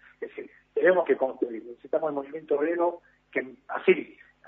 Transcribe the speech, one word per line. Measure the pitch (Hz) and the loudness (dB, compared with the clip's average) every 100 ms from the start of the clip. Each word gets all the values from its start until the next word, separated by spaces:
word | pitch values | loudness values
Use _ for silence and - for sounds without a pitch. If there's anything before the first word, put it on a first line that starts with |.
| - _ | -20 _
Es | - | -12
decir, | - - - _ | -12 -16 -20 _
tenemos | - 165 180 | 2 4 4
que | - 131 | 4 2
construir, | 131 - 120 110 | 0 -2 -4 -6
necesitamos | 120 120 135 156 151 | -12 -18 -4 -2 0
el | |
movimiento | 143 135 156 151 143 | -4 -6 -12 -2 0
obrero | 160 175 170 175 _ _ _ | 0 2 0 -2 _ _ _
que | 131 127 - - | -8 -8 -12 -10
así, | - - 147 117 - - _ | 0 2 2 -2 -16 -20 _